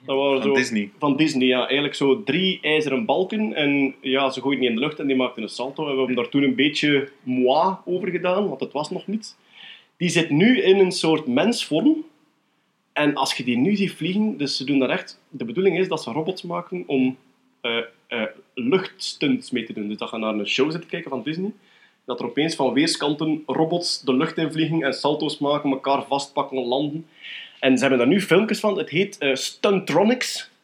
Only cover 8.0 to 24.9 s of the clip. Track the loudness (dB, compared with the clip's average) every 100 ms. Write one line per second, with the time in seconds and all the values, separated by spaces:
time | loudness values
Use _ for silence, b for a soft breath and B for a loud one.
8 | -2 -2 0 0 -2 -4 -6 -6 -6 -8
9 | -6 -8 -8 _ B B B B B _
10 | 0 2 2 4 6 6 6 6 6 4
11 | 2 2 2 2 2 0 0 2 4 2
12 | -4 _ _ _ _ _ _ _ _ 0
13 | 0 0 -2 -2 -2 2 2 2 -2 -2
14 | -2 0 0 -2 -4 -4 0 2 2 -2
15 | -6 -20 _ -12 -6 0 2 2 -2 -2
16 | -4 -4 -4 -6 -8 -8 -6 -10 -2 0
17 | 0 -2 _ _ _ _ -4 -4 -4 _
18 | _ -6 -6 -8 _ -6 0 0 -2 -10
19 | -12 -4 0 0 -2 -6 -6 -10 -8 -8
20 | -8 -4 -4 -2 -2 0 0 -2 -8 -10
21 | -8 -8 -6 -6 -6 -8 b b b b
22 | -10 -6 -4 -2 -2 0 0 2 0 0
23 | -2 -2 -2 -2 -2 -2 0 0 -2 -4
24 | 0 2 0 -2 -2 0 0 0 -2